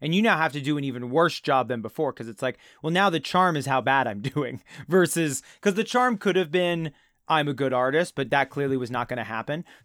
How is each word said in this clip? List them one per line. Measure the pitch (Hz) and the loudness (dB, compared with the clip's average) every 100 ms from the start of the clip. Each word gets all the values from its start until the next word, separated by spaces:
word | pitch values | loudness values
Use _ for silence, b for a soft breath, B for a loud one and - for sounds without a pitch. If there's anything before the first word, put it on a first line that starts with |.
And | 151 | -2
you | 180 | 2
now | 226 165 | 2 2
have | 160 | 0
to | 143 | -2
do | 139 147 | -4 -2
an | |
even | 139 123 123 | -4 -6 -2
worse | 139 170 - | 2 2 0
job | - 135 117 | 0 2 2
than | 120 | -4
before, | 110 - 147 | -6 -4 -4
'cause | - 113 | -4 -12
it's | 110 | -6
like, | 127 - B B | -6 -6 B B
well, | 156 | -2
now | 175 202 | 2 2
the | 165 | 0
charm | - 180 185 151 | 0 2 2 2
is | 135 | 0
how | 135 | 0
bad | 123 135 120 | 4 2 2
I'm | 101 | -2
<laughs> | 127 | -4
doing | 147 127 127 - B 143 | -4 -6 -8 -16 B 2
versus, | 185 170 170 156 131 B B | 4 4 2 -2 -4 B B
'cause | 208 | -2
the | 190 | 0
charm | - 247 247 214 | 0 2 2 0
could | 202 | 0
have | 180 165 | 0 0
been, | 180 175 170 160 b b b - | 0 0 -2 -4 b b b -2
"I'm | 156 147 | 0 0
a | |
good | 131 135 | -2 -2
artist," | 123 127 151 175 - | 0 2 0 -2 -4
but | 123 | 0
that | 143 135 | 0 0
clearly | 143 139 135 | -2 -2 -2
was | 123 | -2
not | 123 120 | -6 -4
gonna | 123 | -6
happen. | 107 110 113 151 - B | -6 -6 -6 -8 -10 B